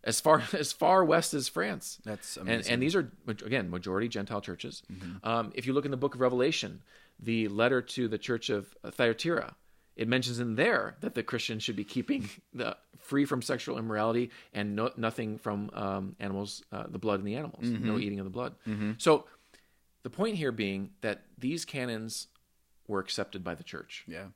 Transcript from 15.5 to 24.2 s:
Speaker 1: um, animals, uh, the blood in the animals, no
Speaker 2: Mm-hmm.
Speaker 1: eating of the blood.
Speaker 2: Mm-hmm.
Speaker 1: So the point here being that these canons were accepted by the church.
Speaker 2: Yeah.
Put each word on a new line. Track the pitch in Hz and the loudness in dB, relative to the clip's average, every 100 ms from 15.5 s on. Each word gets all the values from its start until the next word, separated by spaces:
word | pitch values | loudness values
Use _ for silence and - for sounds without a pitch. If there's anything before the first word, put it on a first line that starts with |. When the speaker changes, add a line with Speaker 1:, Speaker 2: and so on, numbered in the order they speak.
| 101 107 | -4 -4
Speaker 1:
um, | - 101 98 95 87 | -4 -2 -2 -4 -6
animals, | 101 98 104 - - | -4 -4 -4 -8 -10
uh, | 101 - | -10 -8
the | - | -4
blood | 107 98 | 0 0
in | 101 | -2
the | 117 | -4
animals, | 151 - | -6 -4
no | 120 113 110 | -2 0 0
Speaker 2:
Mm-hmm. | 110 | 0
Speaker 1:
eating | 101 101 | -2 -4
of | 95 | -6
the | |
blood. | 104 127 - - | -6 -6 -8 -6
Speaker 2:
Mm-hmm. | 107 107 113 | -4 -4 2
Speaker 1:
So | 170 151 - - _ - _ _ _ _ | 6 6 4 -20 _ -20 _ _ _ _
the | 127 | -12
point | 139 220 202 | -2 -2 0
here | 143 | -2
being | 113 101 98 98 - | 0 -2 -2 -6 -4
that | 113 101 - - | -4 -4 -10 -6
these | 127 165 - | -4 -4 -4
canons | 143 123 113 110 - - _ _ _ _ _ - | -6 -4 -4 -6 -8 -10 _ _ _ _ _ -4
were | 101 | -2
accepted | 92 - 98 98 | -2 -4 -4 -4
by | 90 85 | -6 -8
the | |
church. | - 80 - - - | -8 -12 -12 -14 -12
Speaker 2:
Yeah. | 82 | -12